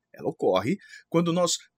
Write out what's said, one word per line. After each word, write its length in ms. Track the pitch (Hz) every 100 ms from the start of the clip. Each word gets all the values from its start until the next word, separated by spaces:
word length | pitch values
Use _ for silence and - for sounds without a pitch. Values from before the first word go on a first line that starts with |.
| _
Ela 140 | - -
ocorre 500 | - 117 92 107 202 - - -
quando 240 | 165 170
nós 260 | 170 170 - -